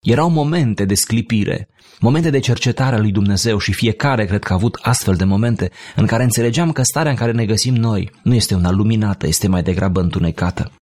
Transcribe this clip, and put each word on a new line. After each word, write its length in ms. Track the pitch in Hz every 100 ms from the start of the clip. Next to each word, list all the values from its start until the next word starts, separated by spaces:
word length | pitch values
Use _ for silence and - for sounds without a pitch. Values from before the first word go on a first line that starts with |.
Erau 300 | - 120 165
momente 540 | 160 147 170 131 104
de 100 | 98
sclipire, 720 | 98 - 113 - 110 98 - 101 _ - -
momente 300 | 113 151 165
de 80 | 139
cercetare 580 | 127 117 127 113 131 117
a 20 |
lui 140 | 107
Dumnezeu 460 | 101 101 98 117 104
și 140 | -
fiecare 540 | 95 113 107 143 127 101
cred 160 | 101
că 100 | -
a 40 | 92
avut 220 | 113 -
astfel 320 | - 120 -
de 100 | 90
momente 460 | 95 98 117 113 92 - - -
în 100 | -
care 160 | 117
înțelegeam 500 | 127 113 117 120 170
că 100 | 143
starea 280 | 123 147 156
în 60 | 120
care 160 | 117
ne 140 | 117 110
găsim 280 | 107 123
noi 360 | 123 113 104 90 _
nu 120 | -
este 200 | 123 104
una 160 | 95 87
luminată, 560 | 98 104 113 107 98 -
este 220 | - 98
mai 140 | 92
degrabă 380 | 85 90 98 90
întunecată. 720 | 87 85 85 80 87 - 82 _